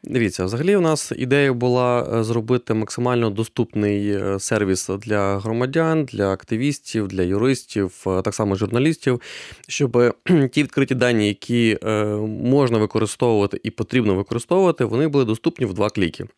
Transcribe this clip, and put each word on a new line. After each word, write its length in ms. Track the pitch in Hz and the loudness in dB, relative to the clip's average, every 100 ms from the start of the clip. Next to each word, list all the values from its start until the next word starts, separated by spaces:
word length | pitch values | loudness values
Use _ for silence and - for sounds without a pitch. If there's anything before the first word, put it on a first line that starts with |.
| - | -4
Дивіться, 380 | 123 107 - 92 | -2 -2 -2 -4
взагалі 300 | 117 170 202 | -2 0 2
у 60 | |
нас 300 | 165 156 - - | 2 0 -4 -6
ідея 360 | 127 139 139 | 0 2 2
була, 560 | 120 123 123 123 123 - 113 | 2 0 2 2 0 0 -2
е, 40 | |
зробити 500 | 110 117 110 127 - | 0 -2 0 -2 0
максимально 560 | 110 107 - 123 123 113 | -2 -2 -2 0 2 0
доступний, 800 | 101 113 - 110 107 104 101 101 | -2 -4 -2 -4 0 0 0 0
е, 300 | 101 98 98 | -2 -2 -4
сервіс 500 | - 110 101 92 - | -2 0 0 0 -2
для 480 | 98 110 104 98 98 | -8 -2 0 0 -2
громадян, 680 | 104 113 127 151 160 160 135 | -4 -4 -2 0 0 0 -2
для 260 | 104 98 | -2 0
активістів, 760 | 95 - 110 139 139 - 117 101 | -2 -4 -2 -2 -4 -6 -4 -4
для 140 | 95 | -2
юристів, 800 | 90 98 123 131 - 107 95 - - | 0 2 2 0 -4 -4 -4 -4 -2
е, 140 | 92 | -2
так 120 | 98 - | -2 -2
само 200 | 107 95 | -2 0
журналістів, 680 | 101 117 147 160 - 123 - - - - - | -2 0 0 0 -2 -2 -4 -18 -18 -20 -12
щоб, 300 | - 139 120 | -4 0 4
е, 160 | 120 - - | 2 2 2
<clears throat> 240 | 175 135 | 4 4
ті 120 | - | 0
відкриті 320 | 143 - 131 123 | 0 0 0 2
дані, 320 | 123 117 104 | 2 2 2
які, 500 | 101 - 120 117 107 | -2 -2 2 2 2
е, 220 | 107 107 107 104 110 107 | 0 0 0 -2 -4 -4
можна 340 | 120 135 131 117 | 2 4 4 2
використовувати 840 | 107 107 107 - 123 110 101 - | 2 0 -2 0 2 2 2 -2
і 60 | - | -8
потрібно 440 | - 110 131 107 92 | -6 -2 0 2 0
використовувати, 720 | 98 117 - 180 190 160 120 | -2 -6 0 2 2 2 0
вони 220 | 117 156 | 0 2
були 180 | 143 120 | 2 0
доступні 400 | 110 165 - 113 | 0 -2 -2 -4
в 80 | |
два 160 | 95 104 | 0 -2
кліки. 360 | - 90 - 92 | 0 -2 -2 -16